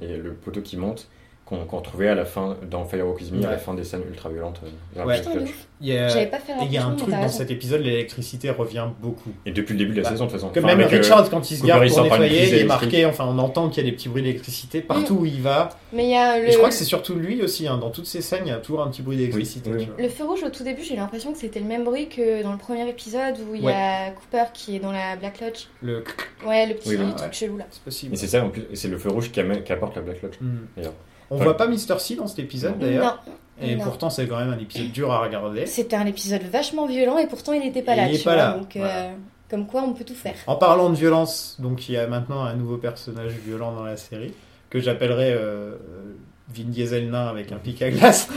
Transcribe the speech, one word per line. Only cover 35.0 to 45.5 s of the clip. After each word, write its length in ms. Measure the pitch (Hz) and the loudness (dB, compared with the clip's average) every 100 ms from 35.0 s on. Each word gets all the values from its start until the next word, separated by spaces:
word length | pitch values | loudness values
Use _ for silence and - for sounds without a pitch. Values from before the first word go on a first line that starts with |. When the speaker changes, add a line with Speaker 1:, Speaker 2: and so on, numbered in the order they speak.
| 143 | 0
Speaker 2:
à 100 | 117 | 2
regarder. 440 | 113 104 104 107 175 | 0 -2 -4 -4 -4
Speaker 3:
C'était 320 | - 233 208 | -4 -2 0
un 80 | 208 | 0
épisode 380 | 196 196 202 | -2 -4 -4
vachement 420 | 180 240 294 311 294 | -2 -2 -2 -2 -2
violent 320 | 254 247 302 | 2 4 4
et 100 | 320 | 2
pourtant 240 | - - | -2 -2
il 160 | 294 262 | 0 0
était 140 | 254 | -2
pas 140 | 247 226 | 2 4
Speaker 2:
Et 20 | |
Speaker 3:
là, 100 | 156 | 4
Speaker 2:
il 80 | 151 | 2
est 20 | |
Speaker 3:
tu 40 | |
Speaker 2:
pas 100 | 170 165 | 4 4
Speaker 3:
vois, 60 | |
Speaker 2:
là. 80 | 123 | 4
Speaker 3:
donc, 140 | 185 196 202 | 2 -6 -4
Speaker 2:
Voilà. 180 | 196 185 | -4 -4
Speaker 3:
euh, 140 | 185 190 196 _ - | -6 -10 -18 _ -8
comme 160 | 208 208 | -6 -4
quoi 140 | 254 | -2
on 100 | 262 | -2
peut 140 | 240 240 | -4 -8
tout 80 | 247 | -12
faire. 200 | - - - | -10 -8 -4
Speaker 2:
En 100 | - | 4
parlant 340 | 180 180 180 | 6 8 6
de 60 | 156 | 6
violence, 600 | 160 160 160 - - - | 6 6 4 -2 -10 -6
donc 300 | 127 127 - | -4 -4 -2
il 60 | 120 | -2
y 20 | |
a 100 | 117 | 0
maintenant 380 | 120 123 139 123 | -2 -4 -4 -4
un 80 | |
nouveau 240 | 120 120 120 | -4 -4 -4
personnage 540 | 120 117 - 113 113 113 107 | -6 -8 -10 -10 -8 -8 -8
violent 280 | 113 117 | -8 -6
dans 100 | 113 | -6
la 140 | 110 104 | -8 -10
série, 340 | - 110 123 - - - - | -12 -12 -12 -14 -20 -20 -6
que 100 | 131 | -2
j'appellerai, 540 | 123 113 123 120 131 | 0 0 2 2 2
euh, 420 | 120 107 | 2 0